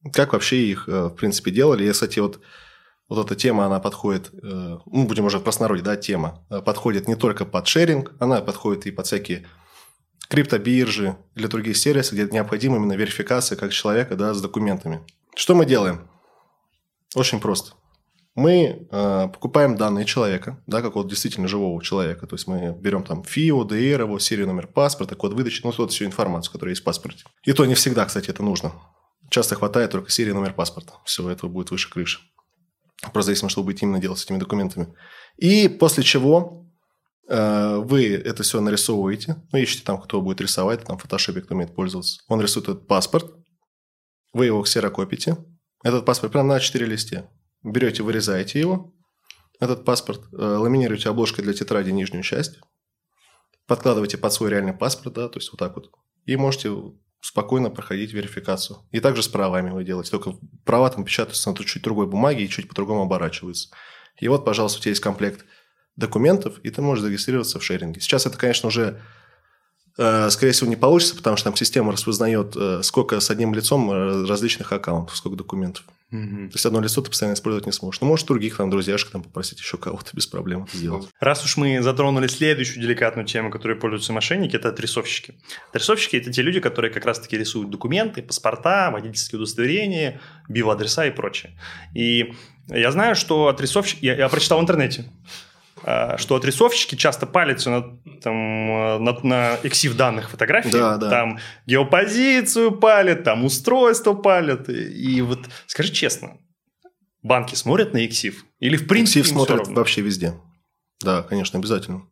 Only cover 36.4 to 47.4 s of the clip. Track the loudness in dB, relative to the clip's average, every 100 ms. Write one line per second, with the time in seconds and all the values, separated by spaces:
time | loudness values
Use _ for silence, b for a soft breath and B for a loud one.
36.4 | 4 -12 -20 _ _ _ _ _ -4 0
37.4 | 2 2 2 0 2 4 4 2 -2 -4
38.4 | -2 0 0 0 0 0 0 -2 -6 -8
39.4 | -2 -2 0 -2 -4 -6 -4 -4 -2 -4
40.4 | -4 0 0 -2 -6 -12 -6 -4 -4 -6
41.4 | -6 -6 -4 -4 -6 -4 -8 -8 _ -2
42.4 | 0 -2 -4 -8 0 0 2 -2 -2 -20
43.4 | _ _ _ _ _ _ _ _ _ 0
44.4 | 0 2 0 0 0 -4 -6 -4 -4 -4
45.4 | -8 _ _ _ 0 0 2 0 0 2
46.4 | 2 2 0 -2 -2 -4 -6 -10 -12 _